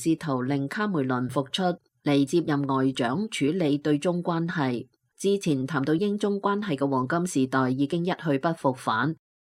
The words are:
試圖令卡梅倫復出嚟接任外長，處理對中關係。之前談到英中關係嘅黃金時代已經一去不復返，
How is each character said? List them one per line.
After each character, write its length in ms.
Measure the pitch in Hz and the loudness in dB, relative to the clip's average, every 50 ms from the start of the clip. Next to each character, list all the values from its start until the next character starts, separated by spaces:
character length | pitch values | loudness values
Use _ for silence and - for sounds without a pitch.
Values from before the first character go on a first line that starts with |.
試 160 | - 165 160 | 0 0 0
圖 260 | - 165 151 131 123 | 0 0 -2 -2 0
令 260 | 123 135 143 139 139 135 | 0 0 0 0 -2 -2
卡 180 | - 214 208 | -4 -2 -2
梅 140 | 208 180 147 | 0 0 0
倫 280 | 131 131 127 123 127 120 | 0 0 0 -2 -2 -2
復 220 | 123 - 135 - | -2 -2 -2 -2
出 120 | - 190 180 180 175 - _ _ _ _ - | -2 0 0 0 -2 -2 _ _ _ _ 0
嚟 200 | 147 143 143 139 | 2 2 2 2
接 200 | - 175 170 160 | 2 2 0 2
任 160 | 160 147 143 139 135 | 0 0 0 0 0
外 240 | 135 135 135 135 | 2 2 2 2
長， 360 | 131 - 123 117 135 180 220 220 | 0 0 0 0 0 -2 -4 -4
處 160 | - - 143 | -2 0 0
理 300 | 143 175 190 165 143 147 143 | 0 2 2 2 2 0 0
對 200 | - 156 147 143 | 2 0 0 2
中 240 | - 180 175 175 | 2 0 0 0
關 240 | 175 180 170 165 170 | 0 -2 -2 0 -2
係。 400 | 170 175 165 135 127 123 113 - - _ _ _ _ _ - | -2 -2 -2 0 0 -2 -4 -6 -10 _ _ _ _ _ -4
之 180 | - 196 202 196 | 0 0 0 2
前 280 | - 175 143 131 131 | 2 0 0 0 0
談 160 | 131 160 135 | -2 -2 0
到 100 | 139 151 156 | 0 2 2
英 220 | 165 208 202 202 | 2 2 0 0
中 220 | 202 214 202 202 196 | 0 0 0 0 0
關 220 | - 202 202 208 | 0 0 0 -2
係 140 | 214 190 143 | -2 -2 -2
嘅 120 | 123 139 139 | -2 0 0
黃 200 | 135 127 127 127 | 0 0 0 0
金 180 | 170 170 180 | 0 0 0
時 200 | 180 - 139 131 131 | 0 0 0 2 2
代 200 | 135 135 131 127 | 2 2 2 2
已 160 | 131 135 143 | 0 0 0
經 180 | 139 175 170 175 | 0 -2 -2 -2
一 60 | 180 | -2
去 280 | 170 - 160 160 139 135 | -4 -2 0 0 0 2
不 100 | 170 170 | 0 -2
復 240 | 165 - - 135 127 | -2 0 -2 -2 -2
返， 420 | 127 - 120 110 113 131 156 156 - _ _ _ _ | -2 0 2 2 2 2 0 -2 -6 _ _ _ _